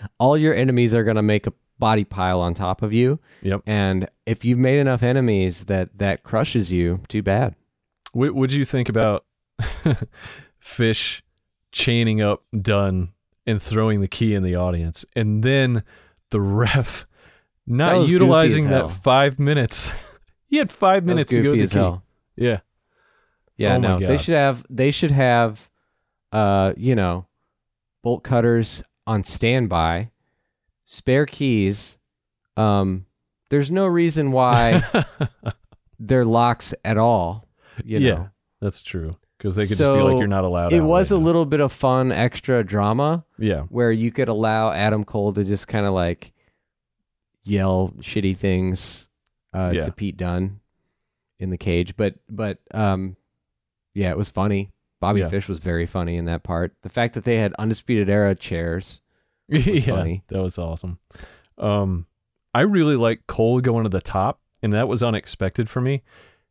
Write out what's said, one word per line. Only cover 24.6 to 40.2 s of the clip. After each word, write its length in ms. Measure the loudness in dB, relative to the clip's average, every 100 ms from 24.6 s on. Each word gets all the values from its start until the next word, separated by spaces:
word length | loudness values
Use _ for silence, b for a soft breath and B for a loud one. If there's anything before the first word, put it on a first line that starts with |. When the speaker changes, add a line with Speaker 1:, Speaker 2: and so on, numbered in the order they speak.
| -8
Speaker 1:
they 220 | -2 0
should 220 | 0 0
have, 580 | 2 4 4 2 -2 -16 _ _ _ _ _ _
uh, 420 | 0 2 4 2 0
you 200 | 0 2
know, 320 | 0 -2 -8 _ _ _ _ _ _ _
bolt 220 | -4 -4
cutters 580 | 0 2 4 2 0 -6 -16 _ -4
on 180 | -4
standby, 840 | -4 -4 0 0 0 0 0 -2 -6 -14 _ _ _ _ _ _ _
spare 420 | -8 0 2 0
keys. 720 | -2 0 2 2 -2 -8 -16 _ _ _ _ _ -2
Um, 480 | 0 2 0 -4 -8 _ _ _ _
there's 180 | -2 0
no 160 | 0 2
reason 460 | 2 2 0 0
why 500 | 2 4 4 4 4 2
Speaker 2:
<laughs> 1080 | -2 -2 -4 -6 -6 -10 -12 _ -20 _ -18
Speaker 1:
they're 260 | -2 2 4
locks 480 | 2 2 0 -6 -8
at 140 | -2 2
all, 500 | 2 2 0 -6 -14 _ B B -6
you 140 | 0
Speaker 2:
Yeah, 140 | 2 0
Speaker 1:
know. 140 | -4 -14 _ _
Speaker 2:
that's 220 | -8 -8
true. 360 | -10 -10 -10 -12 _ _
'Cause 180 | -4 -2
they 120 | -2
could 100 | 2
just 100 | 2
be 100 | 4
like, 120 | 4
Speaker 1:
So, 40 |
Speaker 2:
"You're 100 | 2